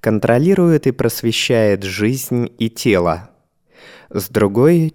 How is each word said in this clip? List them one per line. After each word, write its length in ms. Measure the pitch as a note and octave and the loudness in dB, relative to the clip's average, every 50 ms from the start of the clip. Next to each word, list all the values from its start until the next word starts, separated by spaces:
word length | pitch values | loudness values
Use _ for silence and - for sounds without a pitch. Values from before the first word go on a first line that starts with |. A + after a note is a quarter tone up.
контролирует 880 | - A2+ A2 G#2+ - - A#2 A#2+ D3 F3+ G3 F#3+ F3 E3+ D#3+ D3 - | -4 -2 -2 0 0 2 2 2 2 2 2 2 4 2 2 2 2
и 60 | C#3 B2+ | 0 -2
просвещает 920 | - A#2 A#2 - - - A2+ A2+ - - - C3 A#2 A2 G#2 G2+ F#2+ G2 | 0 -2 -4 -4 -2 -4 -4 -4 -2 -2 0 0 2 2 2 0 0 -2
жизнь 680 | F#2+ F#2 G2 G#2 A2 C3 C3 - - B2+ A#2+ A#2+ - - - | -6 -4 -2 -2 -2 -2 -2 -4 -4 -4 -4 -4 -4 -6 -6
и 120 | A2+ A2+ | -6 -6
тело. 600 | - - - B2+ G#2 F2+ F2 F2 D#2+ E2+ F#2 - _ _ _ _ _ _ _ _ _ _ - - - - - - | -6 -4 0 0 2 2 2 0 -2 -4 -6 -16 _ _ _ _ _ _ _ _ _ _ -20 -20 -20 -20 -18 -10
С 200 | - G#2 G2+ - | -8 -8 -8 -4
другой — 600 | - G#2+ G#2+ G2 G2+ A2+ B2+ D#3 F3 E3+ D#3+ D#3 - | -2 0 0 0 0 2 2 2 2 2 0 -2 -4